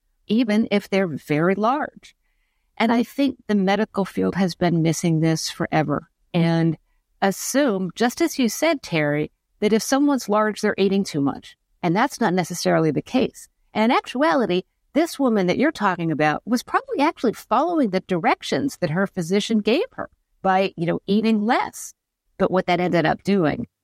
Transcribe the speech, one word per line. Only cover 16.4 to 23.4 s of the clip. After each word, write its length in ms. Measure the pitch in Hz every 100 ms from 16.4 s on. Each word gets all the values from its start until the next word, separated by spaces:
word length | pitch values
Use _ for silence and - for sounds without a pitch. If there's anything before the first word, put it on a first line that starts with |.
was 200 | 196 233
probably 340 | - 415 554 392
actually 360 | 294 - 233
following 560 | - - 226 330 330 226
the 100 | 185
directions 800 | - 180 220 370 - - 277 -
that 120 | 160
her 160 | 165 196
physician 540 | - 165 202 - 226
gave 260 | 208 277 508
her, 180 | - - _ _ _
by, 300 | 190 190 196 -
you 100 | 165
know, 140 | 170 -
eating 380 | 202 220 220
less. 500 | 208 330 - - - - _ _ _ -
But 120 | 190
what 160 | 185 185
that 140 | 175
ended 260 | 180 170 156
up 160 | -
doing 440 | - 202